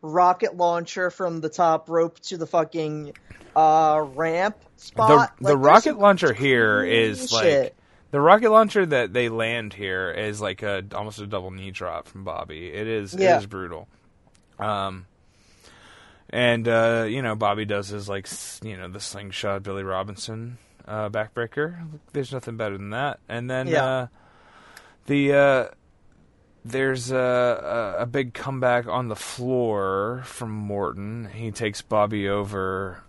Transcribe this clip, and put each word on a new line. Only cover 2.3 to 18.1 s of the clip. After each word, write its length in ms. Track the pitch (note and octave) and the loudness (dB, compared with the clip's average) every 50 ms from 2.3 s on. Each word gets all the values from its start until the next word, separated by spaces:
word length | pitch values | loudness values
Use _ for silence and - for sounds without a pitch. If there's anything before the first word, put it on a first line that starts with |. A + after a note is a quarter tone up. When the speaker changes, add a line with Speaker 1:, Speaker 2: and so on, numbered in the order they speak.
| F#3+ | -8
Speaker 1:
the 100 | E3+ E3 | -8 -8
fucking, 680 | D3+ - E3+ D#3+ D#3 - E3+ D#3 D3+ D3+ D3+ D3+ C#3+ - - _ - - - - - - | -2 0 0 0 0 -4 -6 -4 -4 -6 -8 -10 -12 -16 -20 _ -20 -20 -20 -20 -2 2
uh, 480 | - D#3 D#3 D#3 D#3 D#3 D#3 D3+ D#3 D3+ C#3 C3 | 4 6 6 6 6 6 4 4 2 0 -2 -4
ramp 420 | C3+ D#3+ D#3+ D#3+ E3+ F#3+ G#3+ G#3+ - _ - _ | -4 -2 -2 0 0 0 -2 -2 -6 _ -20 _
spot. 320 | - - - - - A3 A3 | -20 -20 -10 -2 2 6 8
Speaker 2:
The, 80 | D3+ | 8
Speaker 1:
Like, 200 | D3+ D3 - - - | 6 6 4 -2 -4
Speaker 2:
the 60 | B2+ | 2
Speaker 1:
there's 100 | C#3+ D3 C3+ | 2 2 6
Speaker 2:
rocket 240 | C3 C#3+ E3 G#3+ - D#4 D4 | 8 10 10 10 8 6 0
Speaker 1:
some 40 | G#3+ | 6
Speaker 2:
launcher 340 | G3+ G3+ G3 F3 F3+ D3+ | 6 6 6 6 4 2
here 500 | A#2 G#2 C3 C#3 C3 A#2+ A2+ A2 G#2 G#2 | 2 2 2 4 4 6 6 4 4 2
Speaker 1:
crazy 400 | G#2 F2 A2+ A#2 A2+ A2 G#2 G2+ - | 2 2 4 4 4 2 0 -4 -4
Speaker 2:
is, 80 | B2+ | -2
like, 100 | A2+ A2+ A2 | 0 4 4
Speaker 1:
shit. 300 | F3 D3 C#3 B2+ - - _ _ _ _ _ _ _ | 6 4 4 2 0 -4 _ _ _ _ _ _ _
Speaker 2:
the 80 | - C#3+ | 0 4
rocket 300 | C#3+ D#3+ F#3+ G#3+ A#3 A3 | 8 8 8 8 8 6
launcher 340 | G#3+ A3 A3+ G#3 - G#3+ F#3+ | 6 6 6 6 2 0 0
that 260 | E3 D3 B2+ A#2+ G2 | 2 2 0 0 0
they 160 | F#2 B2 B2 A#2 | 0 0 0 0
land 460 | A2+ A2+ A2+ A2+ A#2 A#2+ A2 G#2 F#2+ | 0 -2 -2 -2 -2 -4 -6 -8 -10
here 360 | G2+ G2+ F#2+ F#2 F#2 F#2+ F2+ | -8 -6 -4 -2 -2 -4 -4
is, 300 | E2 - G#2+ G#2+ G#2 G#2 | -4 -4 -6 -6 -6 -4
like, 220 | G#2+ G2+ F#2+ - | -6 -6 -6 -4
a, 200 | G#2+ G#2 G2+ F#2+ F#2+ G2+ - | -4 -4 -4 -4 -6 -8 -8
almost 240 | F#2+ G#2 G#2+ G#2 G#2+ | -8 -8 -8 -10 -12
a 80 | G#2 | -12
double 240 | G2+ G#2+ G2 F#2 F#2+ | -8 -8 -8 -8 -8
knee 200 | F#2 F#2+ F#2+ G2 | -12 -12 -14 -12
drop 360 | F#2 - F#2 F2+ E2 E2 - - | -12 -10 -10 -8 -8 -10 -12 -14
from 160 | - F#2 G2 | -18 -14 -10
Bobby. 440 | F#2 D#2+ - E2+ E2+ D#2+ D#2 F2+ F2 | -10 -8 -8 -10 -12 -12 -14 -12 -12
It 180 | D2+ G2+ G#2+ | -10 -8 -6
is, 280 | A2 A2+ A2 G2+ F#2+ - | -4 -4 -4 -6 -6 -4
Speaker 1:
Yeah. 220 | F#3 F#3+ F#3 E3+ | 0 4 4 4
Speaker 2:
it 20 | C#3+ | 4
is 60 | G2+ | 2
brutal. 400 | G2+ G#2 F#2+ F#2 F2 E2+ D#2+ F2+ _ _ _ _ _ _ _ _ _ _ _ _ _ _ _ | -6 -10 -10 -10 -10 -10 -12 -14 _ _ _ _ _ _ _ _ _ _ _ _ _ _ _
Um, 480 | G2 G#2+ G#2 G2+ G2 G2 F#2+ F#2 F2+ F2+ _ _ _ _ _ _ _ _ _ _ _ - - - - - - - - - - _ _ - | -4 -4 -4 -4 -4 -6 -8 -12 -18 _ _ _ _ _ _ _ _ _ _ _ _ -20 -20 -20 -20 -20 -20 -20 -20 -20 -20 _ _ -8
and, 360 | - A#2 B2 A#2+ A#2+ A#2 A2+ | -2 0 2 2 2 2 0
uh, 400 | A#2+ A#2 A2+ A2+ A#2 A#2 A2+ A2+ G#2+ | 2 2 4 4 4 2 2 0 -2
you 140 | A2+ C3+ | -4 -4
know, 120 | C3 A2+ G#2+ | -4 -4 -2
Bobby 300 | G#2+ A2 G2+ G2+ G#2 G#2+ | 0 0 0 0 0 -2
does 240 | G#2 G#2 G2+ G2+ F#2+ | -4 -4 -4 -4 -6
his, 200 | G#2 G#2 G2 | -10 -10 -8
like, 180 | G2+ | -6